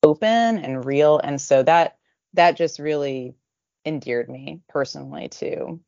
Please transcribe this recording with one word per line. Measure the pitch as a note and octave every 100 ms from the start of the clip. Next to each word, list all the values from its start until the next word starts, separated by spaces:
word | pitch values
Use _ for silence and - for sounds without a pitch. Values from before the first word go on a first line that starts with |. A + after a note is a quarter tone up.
open | D#3 D3+ A3 A3+ A#3 A3
and | D3+ C3
real. | B2+ C#3 D3+ D3+
And | - C#3+
so | - C3+
that, | C#3+ E3 E3 _ _ _ _
that | - F3 E3+
just | E3 -
really | D3 D3+ C#3+ C3 B2 B2 _ _ _ _
endeared | - D#3 - A#2+ A#2+
me | C3 C#3 E3 _
personally | D3 C3+ D3 C3+ C#3 -
to | - - - - E3